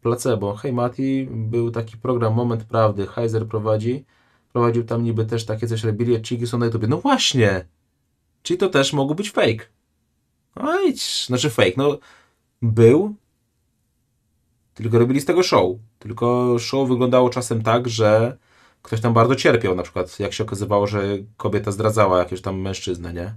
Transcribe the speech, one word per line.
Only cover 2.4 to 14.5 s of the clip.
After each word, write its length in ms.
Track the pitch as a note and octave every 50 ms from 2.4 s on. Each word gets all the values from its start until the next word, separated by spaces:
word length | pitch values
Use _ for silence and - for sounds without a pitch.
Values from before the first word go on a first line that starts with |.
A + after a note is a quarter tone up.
| B2 A#2+ A#2 A2+ A2
Prawdy. 420 | - - A2+ A2 G#2+ G#2 G2 G2
Heiser 400 | F#2+ - - A#2+ A2+ A2 A2 G#2+ A2
prowadzi. 560 | - A2 G#2 A2 A2 G#2+ G#2+ A#2 B2 D3 D3 _ _ _ _ _ _ _ _ _ _
Prowadził 320 | B2 A#2+ A#2+ A2+ A#2+ A#2
tam 200 | A2+ A#2+ A#2 A#2
niby 200 | A#2 A2+ A2 A2
też 180 | A2 A#2 A2+ A2
takie 200 | - G#2+ G#2+ A#2+
coś, 180 | A2+ A2+ A2 A2
robili, 320 | A2+ G#2+ G#2 A#2+ A#2 A#2+
odcinki 300 | A2+ A2+ - B2+ A#2+ A#2+
są 120 | A#2 B2 A#2+
na 80 | A#2+
YouTubie. 220 | A#2 A2+ A2+ A2 G#2+
No 100 | C3 E3+
właśnie! 640 | - C#4 C#4 - - - - C3 A2 G#2 G2 F2+ E2+ _ _ _ _ _ _ _ _ _ _ _ _ _ _ _ _
Czyli 160 | - E3 F3+
to 100 | G3+ F#3
też 240 | F#3+ C#3+ C3+ C3+ -
mógł 220 | C#3+ C3+ C#3 D3+
być 160 | E3 G#3 -
fake. 340 | - - G#3 C3 A2 G#2+ - _ _ _ _ _ _ _ _ _ _ _ _ _ _ _ _ _ _
No 240 | - - D4 E4 F#4+ G4+
i 120 | F4 -
c-, 320 | - - - - - -
znaczy 240 | - B2 B2+ - D3
fake, 220 | A#2 - A2 F#2 F#2
no 220 | - G2+ D3 C#3+ - _ - - _ _ _ _ _ _ _ _ _ -
był, 520 | A#2 A2 A2+ A#2 A2+ B2 D#3 F#3+ G#3+ G#3 - _ _ _ _ _ _ _ _ _ _ _ _ _ _ _ _ _ _ _ _ _ _ _ _ _ _